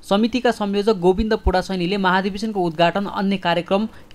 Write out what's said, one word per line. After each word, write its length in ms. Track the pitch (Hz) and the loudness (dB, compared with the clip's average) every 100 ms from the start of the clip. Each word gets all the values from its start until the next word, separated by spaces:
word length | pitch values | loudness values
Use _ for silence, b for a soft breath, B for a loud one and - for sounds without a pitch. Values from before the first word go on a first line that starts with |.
| - | -2
समितिका 420 | 196 226 247 247 | 0 2 0 0
संयोजक 420 | 226 202 202 202 | 0 -2 0 0
गोविन्द 400 | 214 175 185 220 | 2 2 2 0
पुडासैनीले 640 | 220 - 180 180 190 170 202 | 0 0 0 -2 -2 -2 0
महाधिवेशनको 640 | 185 185 196 196 220 202 | 2 2 0 -4 -4 -2
उद्घाटन, 440 | 170 156 170 190 196 | -2 2 2 2 -4
अन्य 320 | - 196 196 | -2 -2 0
कार्यक्रम 500 | 175 170 175 196 220 b b | 0 -2 0 -2 -2 b b